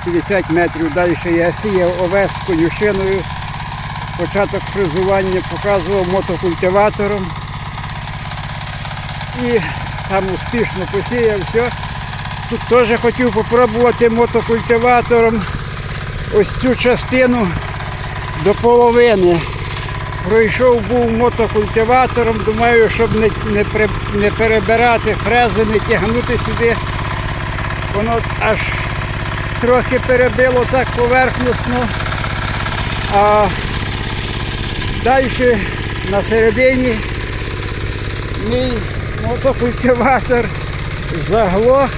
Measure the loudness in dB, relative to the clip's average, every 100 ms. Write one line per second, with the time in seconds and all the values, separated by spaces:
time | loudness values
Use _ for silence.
0 | 0 -2 0 -2 0 0 0 0 -2 0
1 | 0 0 0 0 0 0 -2 0 0 0
2 | 0 0 0 -4 -2 0 0 0 0 0
3 | 0 -2 -4 -8 -8 -8 -10 -10 -8 -8
4 | -8 -6 -2 0 0 -2 -4 -2 0 2
5 | 2 2 2 -2 -4 -4 0 0 0 0
6 | 0 0 -2 -2 -2 0 2 4 2 0
7 | -2 -2 -4 -8 -10 -10 -8 -8 -8 -8
8 | -8 -8 -8 -8 -8 -8 -8 -8 -8 -8
9 | -8 -8 -6 -4 0 0 0 -6 -6 -6
10 | -2 0 0 -4 -4 -2 -2 -2 -4 -4
11 | -2 0 2 0 -2 0 0 -4 -8 -8
12 | -8 -8 -8 -8 -6 -6 2 4 4 2
13 | 0 2 0 0 2 4 4 4 2 4
14 | 2 4 2 0 0 -2 2 2 4 2
15 | 4 4 4 2 -4 -6 -8 -8 -8 -8
16 | -6 -6 0 2 2 0 0 2 2 0
17 | 0 2 4 2 0 -2 -6 -8 -8 -8
18 | -8 -8 -8 -2 0 2 4 6 6 6
19 | 6 6 4 4 0 -6 -6 -6 -6 -6
20 | -6 -6 2 4 4 4 4 4 2 2
21 | 2 2 2 2 0 0 0 0 4 4
22 | 4 2 0 0 0 2 4 6 4 4
23 | 2 2 2 0 -2 0 0 0 0 -2
24 | -4 0 0 2 2 2 2 2 4 2
25 | 0 -2 0 2 2 2 2 0 0 0
26 | 2 0 0 -2 -2 0 0 0 -2 -6
27 | -4 -4 -4 -4 -6 -4 -4 -4 -4 -2
28 | 0 0 -2 -2 0 0 -2 -4 -4 -4
29 | -4 -6 -6 -4 -4 -2 2 2 2 -2
30 | 2 2 4 4 4 4 2 0 0 0
31 | 2 4 2 0 0 0 -2 -2 -2 -4
32 | -4 -4 -4 -4 -4 -4 -4 -4 -4 -4
33 | 0 2 4 4 2 0 -4 -4 -4 -4
34 | -4 -4 -4 -4 -4 -4 -4 -4 -4 -2
35 | 2 2 2 2 2 2 0 -4 -6 -6
36 | -2 -2 0 2 2 4 4 4 0 0
37 | -4 -6 -6 -6 -6 -6 -6 -4 -4 -4
38 | -6 -6 -6 -4 -2 0 0 -2 -4 -6
39 | -6 -4 -4 0 0 2 0 0 2 2
40 | 4 2 2 0 0 -4 -6 -6 -6 -6
41 | -4 -4 0 2 2 2 4 4 2